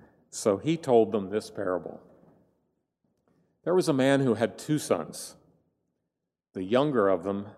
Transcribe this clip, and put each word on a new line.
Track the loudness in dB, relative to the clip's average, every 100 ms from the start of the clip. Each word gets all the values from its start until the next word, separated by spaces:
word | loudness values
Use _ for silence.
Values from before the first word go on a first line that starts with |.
| -20 _ _
So | -4 0 0
he | 0 -2
told | 4 4 4
them | 0 -2
this | -6 -6
parable. | -6 -4 -4 -6 -16 -20 _ _ _ _ _ _ _ _ _ _ _ _ _ _ _
There | -2
was | 0 2
a |
man | 2 4 4
who | 2 2
had | 0 -4
two | -4 -2
sons. | 0 -4 -4 -12 -16 -20 _ _ _ _ _ _ _ _ _ _ _
The | -10
younger | 0 0 2 2 2
of | 2
them | -2 -6 -8